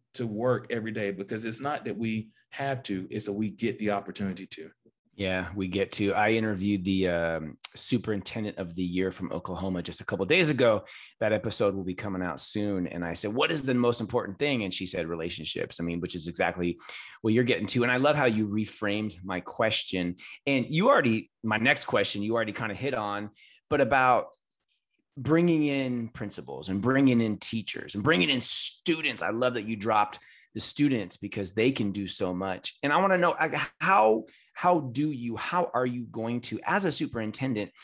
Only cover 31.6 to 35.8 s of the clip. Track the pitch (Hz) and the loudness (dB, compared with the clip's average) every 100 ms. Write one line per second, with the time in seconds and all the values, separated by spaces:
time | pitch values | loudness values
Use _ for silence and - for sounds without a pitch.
31.6 | 127 135 104 98 95 - 92 90 95 92 | 2 4 0 -2 -4 -2 -2 -2 -2 -4
32.6 | - - 143 156 190 180 170 - 156 147 | -8 -4 0 2 4 4 2 2 0 -2
33.6 | - - 165 202 220 220 - - _ - | -6 -4 2 6 6 4 -2 -16 _ 0
34.6 | 180 175 131 117 151 127 120 104 - 180 | 4 4 2 -2 -2 -2 -6 -6 -2 0
35.6 | 170 123 | 0 0